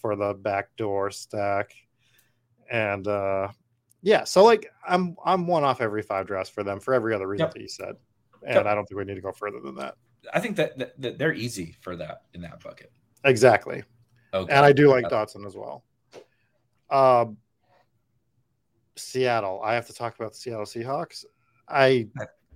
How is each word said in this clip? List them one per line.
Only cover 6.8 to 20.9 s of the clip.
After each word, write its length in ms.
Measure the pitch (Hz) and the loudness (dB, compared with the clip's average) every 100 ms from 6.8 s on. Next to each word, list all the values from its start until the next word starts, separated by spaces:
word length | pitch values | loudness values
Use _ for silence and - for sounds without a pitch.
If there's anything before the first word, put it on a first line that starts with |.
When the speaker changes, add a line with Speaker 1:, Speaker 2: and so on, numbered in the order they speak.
| 131 | -2
Speaker 1:
every 200 | 131 110 107 | 0 0 -2
other 120 | 95 | -4
reason 180 | 101 127 | -4 -4
Speaker 2:
Yep. 60 | 107 | -6
Speaker 1:
that 60 | |
you 60 | 107 | -16
said. 280 | - 92 - _ _ _ _ - | -14 -14 -14 _ _ _ _ 0
And 80 | 127 | 0
Speaker 2:
Yep. 100 | 104 | 2
Speaker 1:
I 80 | 104 | -2
don't 100 | 101 | -4
think 140 | 98 | -8
we 40 | 98 | -8
need 100 | 98 | -8
to 60 | |
go 100 | 95 | -10
further 280 | - 104 64 | -10 -10 -10
than 160 | 69 65 | -14 -12
that. 200 | 67 - _ _ - | -14 -14 _ _ -8
Speaker 2:
I 60 | 160 | -6
think 160 | 214 180 | -4 -4
that, 200 | 202 131 | -4 -4
that, 240 | 120 - | -12 -10
that 160 | 123 - | -10 -4
they're 160 | 156 | -4
easy 420 | - 117 95 82 - | -4 -8 -10 -14 -14
for 140 | 92 85 | -14 -12
that 260 | 82 - _ | -12 -16 _
in 80 | 87 | -18
that 220 | 85 - | -18 -18
bucket. 280 | - - - _ _ _ 139 | -20 -20 -20 _ _ _ 4
Speaker 1:
Exactly. 580 | 117 127 104 - 127 - _ _ _ _ | 8 8 6 0 -12 -12 _ _ _ _
Speaker 2:
Okay. 200 | 95 92 | -4 2
Speaker 1:
And 100 | 139 143 | 8 8
I 60 | |
do 160 | 139 143 | 8 8
like 180 | 127 113 | 6 2
Speaker 2:
Uh, 40 | |
Speaker 1:
Dotson 360 | 113 107 101 101 | -2 -4 -8 -16
as 100 | 98 | -14
well. 260 | 110 135 _ _ _ - - _ _ _ _ _ - | -16 -16 _ _ _ -20 -20 _ _ _ _ _ -2
Um, 460 | 139 131 123 113 104 _ _ _ _ _ _ _ _ _ _ _ _ _ _ _ - | 4 6 6 2 -6 _ _ _ _ _ _ _ _ _ _ _ _ _ _ _ -20
Seattle. 640 | - 127 127 117 101 95 | -8 -2 0 0 -2 -6
I 100 | 107 | -4
have 140 | 117 117 | -4 -4
to 60 | |
talk 220 | - 117 - | -10 -10 -8
about 120 | 110 | -12
the 40 | - | -12
Seattle 280 | 123 113 104 | -12 -10 -10
Seahawks. 600 | 117 120 | -10 -8